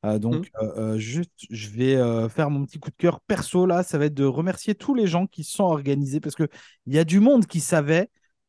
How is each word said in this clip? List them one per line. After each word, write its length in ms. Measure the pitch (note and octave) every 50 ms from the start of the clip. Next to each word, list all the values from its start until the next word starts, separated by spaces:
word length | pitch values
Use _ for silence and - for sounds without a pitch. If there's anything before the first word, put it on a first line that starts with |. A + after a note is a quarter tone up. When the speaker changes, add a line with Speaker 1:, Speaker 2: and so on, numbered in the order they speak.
| -
Speaker 1:
Euh, 140 | G#2 G#2+ G#2+
donc, 320 | G#2 A2+ B2 D#3 F3 - - -
Speaker 2:
Mhm. 80 | A2 G#2+
Speaker 1:
euh, 60 | - A2 A2 A2 A2
euh, 20 | A2
juste, 340 | G#2+ A2+ B2 D#3+ F3 - _ _ - -
je 200 | A2 A2 G#2+ G#2
vais, 260 | G#2 A2+ B2+ C3 C3+
euh, 320 | C3 B2 A#2+ A#2 A2+ A2+ A2+
faire 220 | - - D#3 C#3+
mon 160 | D3 C#3 C#3
petit 140 | C3+ - D3+
coup 100 | - -
de 60 | - -
cœur 240 | - F3 E3 -
perso, 440 | _ - G#3+ F3+ - - - F3+ F3+
là. 180 | F#3 F3 F3 F3+
Ça 140 | - - D3+
va 60 | C#3+ D3+
être 60 | D3
de 120 | C#3 C#3
remercier 500 | C3+ B2 C3+ E3 F#3 F3+ - - - G#3
tous 200 | - - - C#4
les 120 | B3 A3 F#3
gens 200 | D#3+ F3 F#3 F#3+
qui 180 | _ - D3+
se 80 | - -
sont 100 | - G3+
organisés 560 | F#3 D#3+ D3+ C#3 C#3+ C#3 C#3 C#3+ C3+ C3 D#3
parce 160 | - E3 -
que 140 | - D#3+ D3 - - - - _ _ - -
il 60 | C3+
y 60 | D3+
a 60 | E3
du 160 | D#3 E3+ G3
monde 240 | G#3 B3 C#4+ B3 G3+ -
qui 140 | - E3+
savait, 480 | C#3+ - - D#3+ D3 C#3+ D#3+ E3+ G3 - _ _ _ _ _ _ _